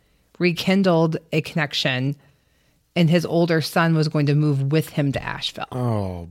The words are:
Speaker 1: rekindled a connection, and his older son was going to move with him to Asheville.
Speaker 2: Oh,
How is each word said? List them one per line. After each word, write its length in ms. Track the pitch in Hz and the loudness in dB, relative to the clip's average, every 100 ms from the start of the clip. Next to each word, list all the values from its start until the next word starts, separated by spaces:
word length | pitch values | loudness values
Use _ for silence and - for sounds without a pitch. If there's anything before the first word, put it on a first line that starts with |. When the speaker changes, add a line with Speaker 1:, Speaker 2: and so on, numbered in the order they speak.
| _ _ _ - | _ _ _ -2
Speaker 1:
rekindled 800 | 175 170 - 190 190 165 165 160 - | -2 0 0 2 4 4 2 0 -4
a 80 | 160 | -4
connection, 760 | - 165 147 - 143 127 135 139 _ _ _ _ _ _ _ | -2 -4 -4 -2 -2 0 -2 -4 _ _ _ _ _ _ _
and 160 | 175 165 | 2 4
his 160 | 175 160 | 4 2
older 340 | 170 170 160 | 0 2 0
son 340 | - 185 165 160 | 0 0 2 2
was 120 | 151 | 2
going 180 | 156 147 | 0 2
to 80 | |
move 360 | 147 151 139 135 | 2 2 0 0
with 180 | 156 147 | 0 -2
him 220 | - 139 | -2 -2
to 100 | 127 | -2
Asheville. 440 | - - - - - | -6 -8 -10 -10 -10
Speaker 2:
Oh, 540 | 127 123 107 95 90 85 | -4 -2 -2 -4 -8 -12